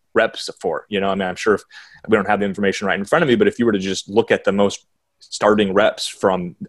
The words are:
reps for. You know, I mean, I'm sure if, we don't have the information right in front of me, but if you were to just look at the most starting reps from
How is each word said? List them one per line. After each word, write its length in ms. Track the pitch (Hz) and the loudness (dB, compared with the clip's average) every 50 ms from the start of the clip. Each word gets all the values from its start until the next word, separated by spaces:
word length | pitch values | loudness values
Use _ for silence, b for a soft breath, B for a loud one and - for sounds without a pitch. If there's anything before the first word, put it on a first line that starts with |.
| _ _ - | _ _ 0
reps 360 | 110 110 113 - - - - - _ | 0 0 0 -2 -6 -12 -12 -12 _
for. 260 | - - 78 73 - _ | -6 -6 -6 -6 -6 _
You 100 | 104 98 | -4 -4
know, 100 | 95 98 | -2 -2
I 60 | 95 | -2
mean, 120 | 98 95 90 | -2 -4 -4
I'm 100 | 90 - | -6 -2
sure 180 | - 110 101 | 0 0 0
if, 80 | 95 - B B B B B B B B - | 0 0 B B B B B B B B 0
we 80 | 110 | 0
don't 120 | 107 95 101 | 2 2 0
have 120 | 104 98 | 0 0
the 60 | 101 | 0
information 420 | 101 92 104 101 98 92 - 104 95 | -2 -2 -2 -2 -2 -2 -2 -2 -2
right 100 | 87 95 | -2 -2
in 80 | 98 | -2
front 180 | - - 160 175 | 0 0 2 2
of 60 | 139 | 2
me, 60 | 120 | 4
but 120 | 107 104 101 | 4 4 2
if 120 | - - | 2 2
you 60 | 120 | 0
were 60 | 117 | 0
to 80 | 104 98 | 0 0
just 300 | 95 98 92 - - - | -2 -4 -4 -6 -6 -2
look 220 | 98 113 110 - | 0 0 2 2
at 120 | 110 95 - | 0 0 0
the 80 | 101 | 0
most 340 | 98 101 101 98 - - _ _ _ _ _ _ _ _ | 0 2 2 0 0 -4 _ _ _ _ _ _ _ _
starting 540 | - _ - - 120 104 107 104 104 98 95 | -20 _ -6 0 2 2 4 4 2 2 2
reps 340 | 98 107 - - - - - | 2 2 2 0 -2 -8 -12
from 480 | - - - 101 92 90 90 87 - - - | -6 -2 0 0 0 0 -2 -8 -12 -14 -10